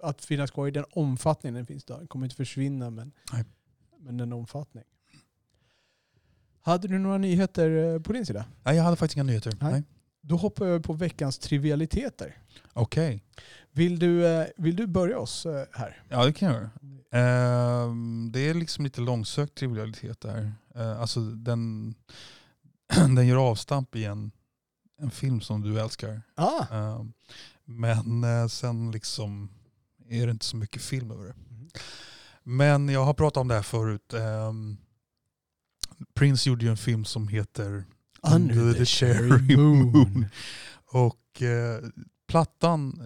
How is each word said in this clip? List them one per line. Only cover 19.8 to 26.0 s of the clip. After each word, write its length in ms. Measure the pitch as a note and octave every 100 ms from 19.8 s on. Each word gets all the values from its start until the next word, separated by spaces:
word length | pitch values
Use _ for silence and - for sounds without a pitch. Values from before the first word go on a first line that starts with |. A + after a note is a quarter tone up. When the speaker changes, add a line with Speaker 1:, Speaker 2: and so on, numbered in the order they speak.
| G#2+ A2 G2+ A2+
Speaker 2:
det 100 | A2+
här. 220 | A2 G#2+ G#2+ _ A#2+
Eh, 260 | A2+ A2
alltså, 180 | A#2 -
den, 720 | A2 A2 A#2 A#2+ A2+ A2 A2+ A2 _ - - - _
<clears throat> 680 | _ _ _ _ - D3+ B2+
den 120 | B2
gör 100 | B2+ C3
avstamp 460 | G#2+ - C#3 C3 A2+
i 100 | G#2+
en, 260 | G#2 G#2 - _ _ _ _ _ _
en 100 | C#3+
film 300 | - C3+ A#2+
som 200 | - G#2+
du 180 | G#2 G#2+
älskar. 420 | A2 -